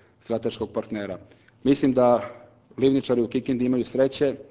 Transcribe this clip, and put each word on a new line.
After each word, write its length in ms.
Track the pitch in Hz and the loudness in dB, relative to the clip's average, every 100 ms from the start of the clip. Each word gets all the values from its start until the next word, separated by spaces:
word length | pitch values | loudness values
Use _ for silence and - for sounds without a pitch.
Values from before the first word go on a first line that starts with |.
| _ _ | _ _
strateškog 500 | - 113 120 - 107 | -6 -4 -4 -6 -6
partnera. 480 | 113 107 107 101 90 - - _ _ | -6 -6 -8 -8 -10 -16 -20 _ _
Mislim 300 | 127 139 143 | 0 2 2
da 300 | 123 123 120 - - - _ _ - | 4 4 4 0 -14 -20 _ _ 0
livničari 440 | 135 135 - 120 | 2 2 0 0
u 60 | 117 | 0
Kikindi 380 | 131 120 123 127 | -2 -2 -2 0
imaju 200 | 127 117 | 0 -2
sreće, 500 | 123 135 - 143 117 - | 0 0 2 -2 -2 -12